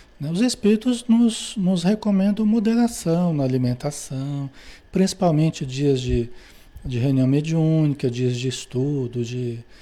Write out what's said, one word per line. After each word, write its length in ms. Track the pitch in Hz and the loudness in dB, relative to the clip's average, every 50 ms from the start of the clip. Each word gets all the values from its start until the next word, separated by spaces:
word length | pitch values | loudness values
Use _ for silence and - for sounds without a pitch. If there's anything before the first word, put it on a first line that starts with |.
| - _ - - | -20 _ -14 -10
Né? 120 | 143 147 | -8 -6
Os 80 | 170 185 | -2 0
espíritos 640 | 233 247 233 - - 202 220 214 - 254 247 233 - | 0 0 -2 0 2 2 2 2 2 0 -2 -2 2
nos, 520 | - 226 233 240 226 220 - - - - 214 | 2 4 4 4 2 2 -2 -10 -10 -6 -2
nos 260 | 180 180 190 175 165 | 0 0 0 2 2
recomendam 600 | 180 214 214 - 214 202 190 190 202 208 214 220 | 0 0 0 0 0 2 2 2 2 2 2 2
moderação 880 | 208 220 233 202 226 226 233 240 226 233 - - 165 165 170 180 175 160 | 2 2 2 2 2 2 2 2 0 0 -4 -2 0 0 2 2 2 2
na 100 | 143 135 | 0 0
alimentação, 1040 | 131 127 131 127 123 123 123 - 143 147 - - - 139 131 135 143 143 139 139 135 - - - - - - _ - - | 0 0 0 0 0 -2 -2 -4 -8 -8 -8 -10 -10 -8 -8 -6 -6 -6 -6 -8 -8 -12 -16 -20 -20 -20 -20 _ -6 0
principalmente 720 | 180 190 190 - - 190 175 156 151 160 160 - - 151 | 0 2 2 0 0 2 2 4 4 2 2 0 -2 -8
dias 340 | 131 127 135 143 143 135 127 | -8 -4 0 2 2 2 2
de, 300 | 127 123 120 123 117 120 - - - - - - - - - - - | 0 0 0 0 0 -2 -6 -18 -20 -20 -20 -20 -20 -20 -20 -14 -10
de 120 | 135 123 120 | -6 -4 -2
reunião 300 | 120 143 135 131 131 127 | 0 2 2 2 4 4
mediúnica, 840 | 139 147 151 160 160 165 160 160 160 160 156 147 139 - - 127 | 2 2 0 0 0 0 2 2 4 4 2 2 0 0 -2 -4
dias 280 | 117 123 127 123 123 120 | -2 0 -2 -2 -2 -2
de 100 | 127 131 | -4 -4
estudo, 800 | 123 - - - - 127 131 143 147 139 127 117 117 120 117 | -6 -6 -10 -8 -4 -2 -2 -2 -2 -2 -4 -4 -4 -6 -6
de 340 | 117 123 123 123 120 117 117 113 - - - | -6 -6 -6 -6 -6 -6 -8 -12 -16 -20 -20